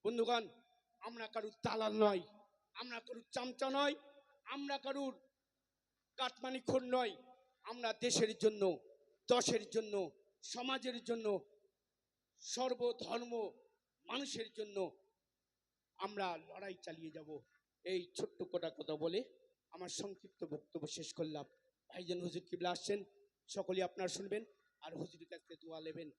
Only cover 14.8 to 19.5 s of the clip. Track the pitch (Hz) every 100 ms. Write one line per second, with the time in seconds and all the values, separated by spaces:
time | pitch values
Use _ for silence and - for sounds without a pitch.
14.8 | 175 - _ _ _ _ _ _ _ _
15.8 | _ - 196 202 185 165 165 185 196 185
16.8 | - 160 160 156 151 151 _ _ _ _
17.8 | 175 185 165 - - - 185 175 165 -
18.8 | - 151 165 185 254 - _